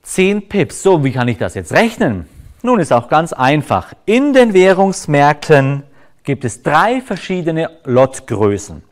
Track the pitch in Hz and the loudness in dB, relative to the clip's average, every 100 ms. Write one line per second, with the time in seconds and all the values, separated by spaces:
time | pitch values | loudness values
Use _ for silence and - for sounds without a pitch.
0 | - - 185 208 202 202 151 - 196 175 | -8 -2 0 -2 -4 -4 -4 -2 2 2
1 | 135 123 123 110 95 98 87 175 226 - | 0 -2 -4 -2 -6 -8 -2 0 0 -2
2 | 143 98 76 - - - 240 240 156 120 | -4 -4 -10 -20 -20 -8 -2 0 2 0
3 | - 156 165 - 127 151 131 98 - - | 2 -2 -2 -2 0 0 0 -4 -4 -12
4 | - 233 285 262 240 190 185 185 196 185 | -2 0 2 2 4 4 4 4 0 -2
5 | - 143 143 147 - 147 135 139 - - | -2 2 2 0 2 2 2 -4 -10 -20
6 | _ _ - 139 120 - - 151 202 254 | _ _ -8 -6 -6 -6 0 2 2 -2
7 | 247 190 - 185 165 160 165 - - 123 | -6 -10 -6 -4 -2 -4 -6 -8 0 2
8 | 131 - - 104 104 101 - 76 _ | 2 -2 -8 -2 0 -2 -8 -18 _